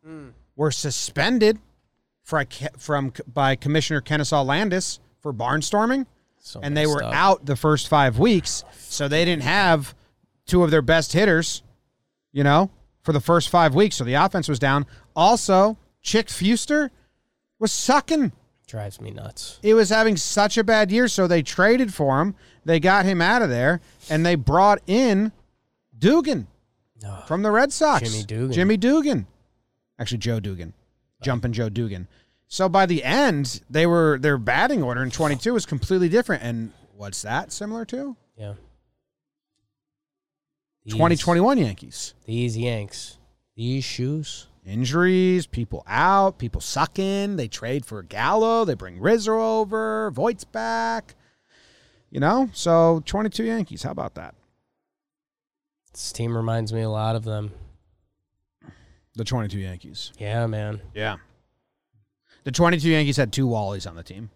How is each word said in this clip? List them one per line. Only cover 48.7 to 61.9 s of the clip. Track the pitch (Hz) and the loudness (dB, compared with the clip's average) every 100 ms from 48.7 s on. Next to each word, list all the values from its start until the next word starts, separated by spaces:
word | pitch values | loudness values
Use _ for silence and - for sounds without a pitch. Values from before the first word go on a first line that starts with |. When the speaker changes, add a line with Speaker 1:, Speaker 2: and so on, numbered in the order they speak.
Speaker 2:
bring | 117 92 90 | -4 -10 -6
Rizzo | 135 226 214 220 | 0 0 0 -2
over. | 220 220 214 220 220 220 214 | 0 -2 -2 -4 -4 -4 -6
Voigt's | 127 220 214 | -2 -4 -4
back. | - 220 226 226 226 226 220 _ _ _ _ _ _ _ _ _ _ | -10 -8 -6 -4 -4 -6 -10 _ _ _ _ _ _ _ _ _ _
You | 135 | -2
know, | 143 233 262 | 0 0 -2
so | - 170 165 165 165 - | -4 2 4 4 2 -2
twenty-two | 196 214 - 226 | -6 -4 -4 -4
Yankees. | 226 190 - | -4 -6 -8
How | - | -10
about | - - - | -8 -10 -12
that? | - _ _ _ _ _ _ _ _ _ _ _ _ _ _ _ _ | -20 _ _ _ _ _ _ _ _ _ _ _ _ _ _ _ _
Speaker 1:
This | - - | -14 -14
team | - 117 117 | -6 -4 -4
reminds | 113 113 110 | -2 -4 -4
me | 113 | -4
a | 110 | -4
lot | 107 110 113 | -4 -4 -4
of | |
them. | 113 107 104 - - _ _ _ _ _ _ _ _ _ - _ _ _ _ - | -6 -8 -8 -14 -20 _ _ _ _ _ _ _ _ _ -20 _ _ _ _ -10
Speaker 2:
The | |
twenty-two | 110 123 107 98 | -6 -4 -4 -8
Yankees. | 95 90 - - - _ | -10 -12 -18 -18 -18 _
Speaker 1:
Yeah, | 104 113 117 | -8 -4 -4
man. | 107 104 107 - | -6 -8 -10 -14
Speaker 2:
Yeah. | 104 107 104 _ _ _ _ _ _ _ | -8 -8 -8 _ _ _ _ _ _ _